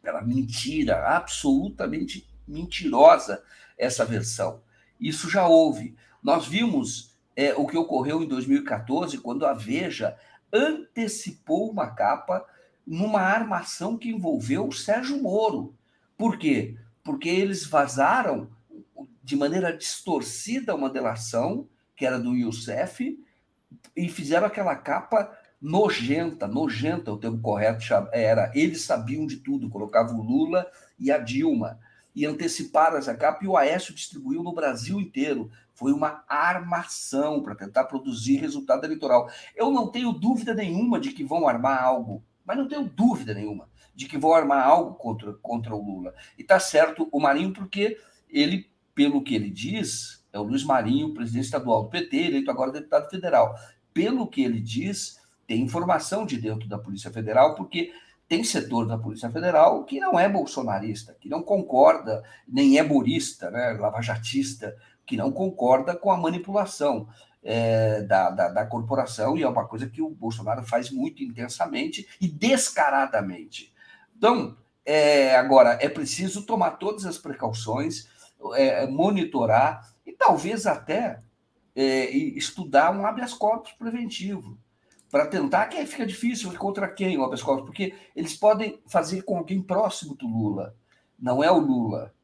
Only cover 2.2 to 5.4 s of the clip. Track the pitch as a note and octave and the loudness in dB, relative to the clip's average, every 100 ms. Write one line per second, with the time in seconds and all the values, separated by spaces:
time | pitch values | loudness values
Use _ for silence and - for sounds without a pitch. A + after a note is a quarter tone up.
2.2 | - - - D3 F3 - D#3+ A#2+ D#3 D#3 | -16 -20 -14 -10 -8 -6 -2 8 10 10
3.2 | G#2+ G2 _ - - - B2 A#2+ A2+ G#2+ | 2 -8 _ -20 -20 -4 -4 0 -2 -2
4.2 | - - F#2 - _ _ _ _ D#3 D#3 | -4 -4 -4 -6 _ _ _ _ -6 -4
5.2 | E3+ F#3+ | 0 2